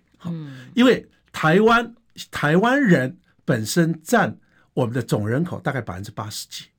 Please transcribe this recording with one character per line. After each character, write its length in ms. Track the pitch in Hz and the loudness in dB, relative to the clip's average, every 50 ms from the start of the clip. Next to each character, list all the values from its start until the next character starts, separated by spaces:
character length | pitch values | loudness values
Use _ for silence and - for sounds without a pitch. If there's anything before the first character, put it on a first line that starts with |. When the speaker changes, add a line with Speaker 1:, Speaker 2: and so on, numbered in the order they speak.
| _ _ _ | _ _ _
Speaker 1:
好， 140 | _ - 175 165 | _ -12 -10 -10
Speaker 2:
嗯。 320 | 160 151 143 135 131 127 - - | -10 -12 -14 -16 -18 -20 -4 2
Speaker 1:
因 100 | 226 247 | 4 4
为 240 | 262 - - - - _ _ _ _ | 4 4 2 -2 -10 _ _ _ _
台 300 | - - - 156 165 202 | -8 -2 2 4 4 4
湾， 320 | 220 226 226 240 240 233 - _ _ _ _ - - - | 6 4 4 2 0 -4 -10 _ _ _ _ -20 -18 -14
台 260 | - - - 147 156 | -8 -4 0 2 2
湾 240 | 180 214 240 262 285 | 2 2 2 2 2
人 340 | 277 196 170 131 127 - - - _ _ _ _ _ | 4 4 4 4 2 -2 -6 -12 _ _ _ _ _
本 180 | - 131 113 107 | -2 -2 -2 -2
身 380 | - - 175 165 160 160 - - | -2 0 2 2 2 0 -4 -4
占 320 | - 170 170 156 110 107 - _ _ _ _ _ _ _ | 0 0 0 0 0 -4 -10 _ _ _ _ _ _ _
我 140 | - 127 | -2 -2
们 80 | 113 120 | -2 -2
的 80 | 131 113 | -6 -4
总 260 | - 151 113 104 107 | -2 -2 -2 -2 -2
人 140 | 120 143 175 | -2 -2 -2
口 160 | 175 110 101 | -4 -6 -8
大 120 | - 151 | -6 -6
概 80 | 135 127 | -6 -6
百 140 | 110 - 87 | -8 -8 -12
分 100 | 90 101 | -12 -12
之 60 | - | -12
八 180 | - - 110 110 | -12 -12 -12 -10
十 160 | - - - | -12 -12 -14
几 160 | - - - - _ _ | -14 -16 -18 -18 _ _